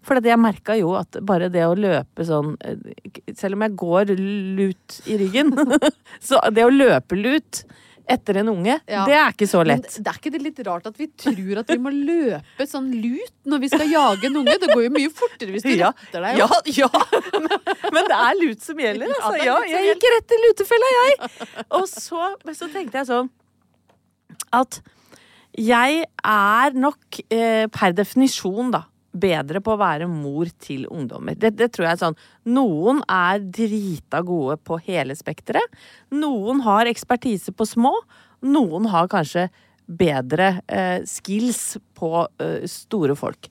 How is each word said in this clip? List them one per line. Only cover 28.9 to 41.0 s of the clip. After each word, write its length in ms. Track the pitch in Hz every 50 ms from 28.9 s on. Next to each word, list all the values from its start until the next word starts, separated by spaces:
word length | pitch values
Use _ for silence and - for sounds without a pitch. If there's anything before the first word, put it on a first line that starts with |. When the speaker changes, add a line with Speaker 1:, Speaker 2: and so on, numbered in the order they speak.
| _ _ _ _ -
Speaker 1:
bedre 460 | 180 185 190 170 151 147 143 160 196 196
på 80 | 226 220
å 60 | 208
være 260 | 208 180 156 151 170 180
mor 340 | 170 156 147 143 139 151 170 170 - _
til 240 | - - 143 131 131 - -
ungdommer. 460 | - 139 113 - - - 82 - -
Det, 160 | 214 226 214
det 140 | 208 226 240 -
tror 140 | - 175
jeg 60 | 165 170
er 80 | 170 190
sånn. 140 | 165 156 - _ _ _ _ - 233 240
Noen 460 | 269 269 220 160 147 170 226 269 302 - -
er 300 | 185 185 175 180 190 208
drita 800 | 202 185 180 - 226 214 208 214 202 190 165 143 - - - 151 175
gode 360 | 180 180 165 139 127 151 156 _
på 140 | - 165 165 -
hele 300 | - 190 165 135 131 139
spektret. 480 | 156 - - 160 - - - - 311 466 466 _ - - - - - _ - 269
Noen 480 | 294 302 302 269 220 190 220 262 277
har 240 | 254 214 196 214 233
ekspertise 640 | 240 233 - - - 254 240 - 269 214 175 - - 190
på 80 | - 220
små. 300 | 214 - 233 233 269 349 453 - _ _ _ _ _ _ _ -
Noen 420 | 262 285 302 254 175 151 175 220 226 190
har 160 | 165 170 185
kanskje 380 | - 196 156 135 - 175 180 180 - _ _ _ _ _ _ -
bedre, 720 | 170 165 185 165 143 131 127 127 151 160 185 196 185 180 - -
eh, 320 | - 196 185 185 180 185